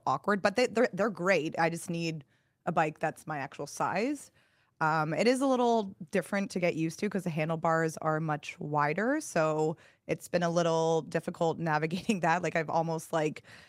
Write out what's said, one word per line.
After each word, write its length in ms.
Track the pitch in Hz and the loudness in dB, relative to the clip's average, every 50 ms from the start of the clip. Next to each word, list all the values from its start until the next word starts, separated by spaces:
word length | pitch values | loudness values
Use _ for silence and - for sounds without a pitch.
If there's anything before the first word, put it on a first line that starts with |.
| - | -2
awkward, 360 | - 131 147 - - 208 196 | -2 -2 0 0 0 0 2
but 160 | - 202 196 | 2 2 2
they, 100 | - 254 | 4 0
they're, 220 | 233 196 226 240 - | 2 4 2 2 2
they're 180 | - 180 202 - | 2 0 -2 -2
great. 460 | 185 170 175 190 196 160 147 160 - | -2 -2 2 2 2 2 2 -2 0
I 120 | - 165 165 | 0 0 0
just 200 | 165 170 - - | 0 -4 -6 -6
need 360 | 170 170 170 165 160 160 - _ _ _ _ _ _ _ _ | -6 -4 -4 -4 -6 -8 -12 _ _ _ _ _ _ _ _
a 60 | 185 160 | -2 0
bike 260 | 175 160 156 151 - | 0 0 0 -2 -2
that's 260 | - 156 147 - - | -4 -4 -4 -6 -10
my 120 | 165 156 | -10 -8
actual 280 | 143 131 135 - - 147 | -8 -8 -10 -8 -10 -10
size. 640 | - - - 151 120 - 185 226 277 302 269 - - _ _ _ _ _ _ _ _ _ _ | -10 -4 -4 -2 -2 0 -2 -2 -2 -4 -6 -10 -20 _ _ _ _ _ _ _ _ _ _
Um, 320 | 160 156 156 160 151 156 160 | 0 2 2 2 0 0 0
it 120 | 151 202 | 2 4
is 140 | 233 262 254 | 4 4 4
a 60 | 277 | 4
little 480 | 269 262 240 247 233 233 226 208 196 - - 180 - | 2 2 4 4 4 2 2 0 -2 -8 -14 -14 -2
different 400 | - 190 165 - - 196 196 - | -2 -2 -2 0 -2 -2 -2 -2
to 80 | - 190 | -2 0
get 160 | 180 175 - | 0 0 2
used 240 | 156 160 165 160 - | 0 -2 -2 -2 -4
to 100 | 208 208 | -4 -2
'cause 140 | - 196 165 | -2 -2 -4
the 60 | 175 | -2
handlebars 640 | 151 160 156 160 165 160 160 165 160 160 165 160 156 - | -2 -2 -2 -2 -2 0 2 2 4 4 2 0 -2 -2
are 180 | - 156 156 156 | -2 0 0 0
much 400 | 160 156 151 151 - - - - | 0 -2 -2 -4 -6 -12 -12 -10
wider. 600 | 170 151 147 147 147 147 156 185 214 247 285 311 | -8 -2 0 2 2 2 2 0 0 0 -2 -2
So 560 | 302 - - 170 156 156 156 156 156 156 165 - - - _ _ _ | -4 -2 0 2 2 2 2 2 0 0 -2 -4 -12 -20 _ _ _
it's 220 | - 160 - - | -6 -6 -6 -4
been 160 | - - 175 175 | -4 -2 0 0
a 60 | 170 | 2
little 540 | 165 175 170 165 165 165 160 165 165 160 156 | 2 2 4 4 2 2 2 2 2 0 0
difficult 540 | 175 - 165 - - 175 - 170 165 156 - | -2 -4 -4 -4 -4 -4 0 0 0 0 0
<laughs> 0 | |
navigating 600 | 165 165 151 156 151 160 170 185 - - 214 180 | 0 0 0 0 0 0 -4 -4 -2 -2 -2 2
that. 240 | 156 170 165 180 175 | 2 2 2 2 0
Like, 120 | 160 - | 0 0
I've 140 | 170 156 147 | 0 0 2
almost, 440 | 139 165 160 165 160 165 - - - | 0 0 0 0 -2 -4 -4 -2 0
like, 280 | 160 151 156 - - - - - - - | 0 0 0 -2 -6 -14 -20 -20 -20 -20